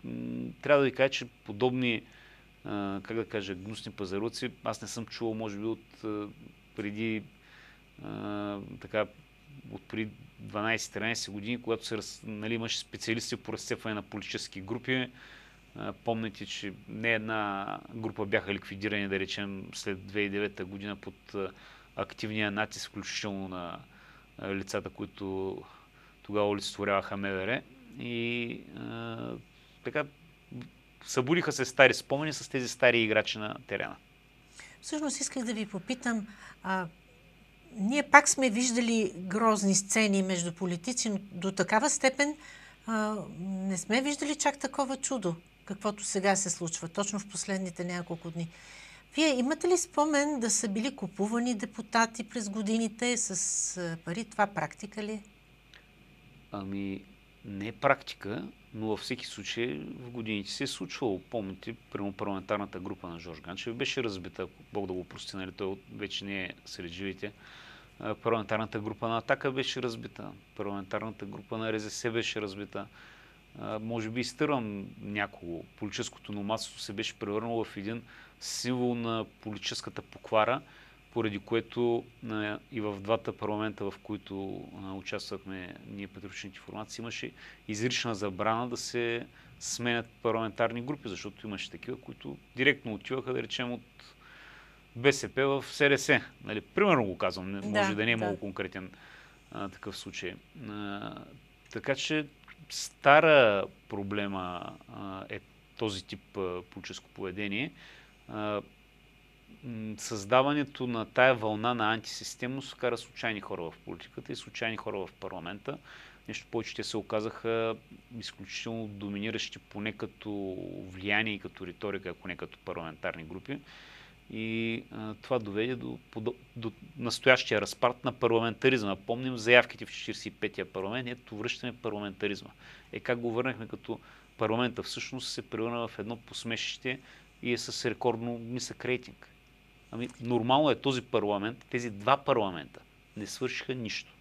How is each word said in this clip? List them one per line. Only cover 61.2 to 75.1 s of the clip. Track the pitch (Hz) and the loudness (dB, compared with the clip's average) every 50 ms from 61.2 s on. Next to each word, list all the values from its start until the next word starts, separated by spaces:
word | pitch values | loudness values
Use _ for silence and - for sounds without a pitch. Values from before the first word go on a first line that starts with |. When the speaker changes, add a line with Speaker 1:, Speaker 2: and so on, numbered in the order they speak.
| - - | -4 -6
Speaker 1:
Помните, | - 117 104 95 92 92 - - - - - - | -6 -4 -4 -4 -8 -8 -10 -10 -12 -12 -14 -10
примерно | - - 101 101 95 | -6 -4 -4 -4 -4
парламентарната | - 107 101 98 95 95 - 110 101 101 98 - 95 | -4 -4 -4 -4 -4 -2 -2 0 0 0 -4 -6 -8
група | 90 95 101 90 - 90 | -6 -6 -8 -8 -8 -10
на | 85 85 | -10 -10
Жорж | 82 87 82 76 | -10 -10 -12 -12
Ганчев | 76 82 90 98 - 123 117 | -10 -10 -8 -6 -6 -6 -2
беше | 123 135 127 - - 123 | -2 -2 0 0 0 0
разбита, | 113 98 92 85 90 - - 92 90 - - - - - | -2 -2 -4 -8 -10 -6 -6 -8 -8 -8 -16 -20 -8 -6
Бог | 104 98 92 | -4 -2 -2
да | 92 | -4
го | 90 87 | -4 -4
прости, | - - - - - - 98 | -8 -10 -12 -12 -10 -8 -8
нали, | 95 95 | -8 -8
той | 85 - 104 95 98 98 - - 82 | -6 -4 -4 -4 -4 -6 -10 -14 -10
вече | 85 104 95 - - 98 | -8 -8 -4 -4 -6 -4
не | 98 98 98 95 | -4 -4 -4 -4
е | 90 - - - | -4 -8 -12 -14
сред | - - - 92 85 | -14 -12 -10 -10 -8
живите. | 85 87 98 98 92 82 - 104 104 - - - - - - - - - - - - - | -8 -6 -4 -4 -4 -4 -8 -10 -10 -10 -20 -20 -20 -18 -18 -18 -20 -20 -20 -20 -16 -8
А, | - 113 107 | -4 -4 -4
парламентарната | - - 117 113 - 101 95 110 107 110 107 - 113 | 0 2 2 2 2 2 0 0 0 0 0 -4 -4
група | 104 110 107 - - 113 | -4 -4 -4 -2 -2 0
на | 113 113 | 0 0
Атака | 110 - 139 135 - 143 | 4 2 2 4 4 -2
беше | 131 131 131 131 - 131 | 0 0 0 0 -2 -2
разбита, | 123 123 113 117 117 110 - - 107 104 98 98 - - - | -2 -2 -4 -4 -10 -12 -10 -10 -12 -10 -12 -14 -20 -20 -8
парламентарната | - 101 101 101 101 95 95 - 104 104 110 104 - - | -6 -4 -4 -4 -6 -6 -4 -4 -4 -4 -4 -8 -8 -10
група | 101 104 104 104 - 120 110 | -10 -10 -12 -8 -6 -4 -2
на | 110 113 110 | -2 0 0
Р | 110 | 0
З | 107 107 | -2 -4
С | - - - 120 | -8 -2 -4 0
беше | 113 117 110 - - 117 | 0 0 0 0 -2 -2
разбита. | 107 101 95 101 101 98 - 101 98 - - - - - - - - - - - - - - - | -4 -4 -6 -8 -10 -8 -8 -8 -8 -8 -14 -20 -20 -20 -20 -20 -20 -20 -20 -20 -20 -20 -14 -10
А, | 113 107 110 107 | -6 -4 -4 -4
може | 110 113 117 117 110 110 | -4 -2 -2 -2 -2 -2
би | 113 123 | -2 -2
изтървам | 120 120 - - 151 147 147 131 113 107 104 101 98 - - - | -2 -4 0 0 2 2 4 2 0 -2 -4 -6 -6 -8 -12 -10
някого. | 107 101 | -8 -4